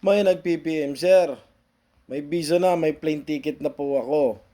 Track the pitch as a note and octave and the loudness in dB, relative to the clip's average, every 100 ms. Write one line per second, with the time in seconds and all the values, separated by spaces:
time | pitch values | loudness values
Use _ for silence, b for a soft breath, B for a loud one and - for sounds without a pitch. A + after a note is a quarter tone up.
0 | A3+ G#3 G3 F#3 F#3 E3 D3+ D#3 C#3+ C#3 | 2 2 4 0 0 -4 -2 -4 -4 -2
1 | E3+ F#3+ E3+ B2+ _ _ _ _ _ _ | 4 4 4 -6 _ _ _ _ _ _
2 | _ C3 D3 E3+ D3+ F3 F#3 F3 D#3+ D3+ | _ -10 -6 -4 0 2 2 2 0 -2
3 | D#3+ D3+ C#3+ D3+ D3+ C#3 D3 - C#3+ C#3 | -4 -4 -4 -6 -4 -6 -6 -6 -4 -2
4 | A#2 D3+ C3+ G#2 _ | -2 0 0 -2 _